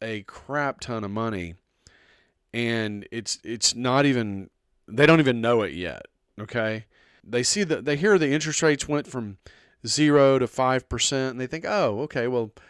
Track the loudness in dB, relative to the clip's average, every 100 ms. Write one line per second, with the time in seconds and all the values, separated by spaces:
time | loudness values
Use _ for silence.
0 | -10 -10 -10 -18 -8 -4 -4 -6 -8 -8
1 | -6 -4 -4 -4 -8 -14 _ _ _ _
2 | _ _ _ _ _ -4 -2 -2 -4 -6
3 | -10 -10 -8 -10 -10 -2 -2 0 0 2
4 | 2 2 -2 -6 -10 _ _ _ -8 4
5 | 6 8 6 2 2 2 2 -4 -8 -8
6 | -16 _ _ -16 -8 -4 -4 -6 -12 _
7 | _ _ -6 -2 0 0 0 -2 -2 0
8 | 4 4 4 0 -2 0 2 0 -2 -4
9 | -4 -8 -8 -12 -20 -20 _ _ -6 2
10 | 4 6 6 6 2 0 0 0 -4 -4
11 | -2 -2 -4 -6 -8 -8 -4 0 0 -2
12 | -4 -4 -2 -2 -4 -10